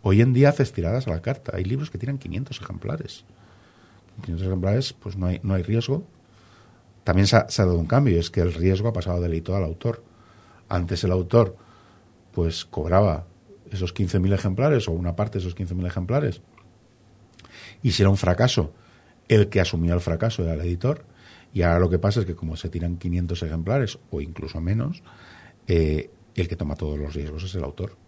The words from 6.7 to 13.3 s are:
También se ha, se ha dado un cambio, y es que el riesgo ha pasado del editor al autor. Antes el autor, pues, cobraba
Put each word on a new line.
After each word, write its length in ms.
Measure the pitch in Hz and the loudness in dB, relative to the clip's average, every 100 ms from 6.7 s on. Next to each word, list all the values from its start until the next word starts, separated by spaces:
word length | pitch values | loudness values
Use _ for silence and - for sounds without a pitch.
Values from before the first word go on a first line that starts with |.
| - _ - | -20 _ -6
También 240 | - 90 98 | 2 4 6
se 80 | |
ha, 140 | 113 - | 4 4
se 120 | - | 2
ha 40 | |
dado 120 | 92 85 | 2 2
un 80 | |
cambio, 300 | 82 123 139 | 2 2 4
y 40 | 85 | 2
es 120 | 82 | 0
que 100 | - | 0
el 120 | 87 | 0
riesgo 340 | 80 92 95 113 | 2 2 2 0
ha 60 | |
pasado 280 | 90 92 87 | -2 -2 -2
del 120 | 87 | -2
editor 240 | 82 82 98 | -2 -2 -2
al 80 | |
autor. 380 | 80 80 117 - - - - - - - - | -2 -4 -4 -6 -12 -20 -20 -20 -20 -20 -4
Antes 340 | 90 87 90 | -2 -2 -2
el 80 | 95 | 0
autor, 440 | 90 87 - 101 - - - - - _ _ _ | 0 4 4 4 -2 -20 -20 -20 -20 _ _ _
pues, 340 | - 85 82 | -2 -2 -2
cobraba 600 | - - 80 92 104 78 87 | -8 -6 2 4 4 0 -8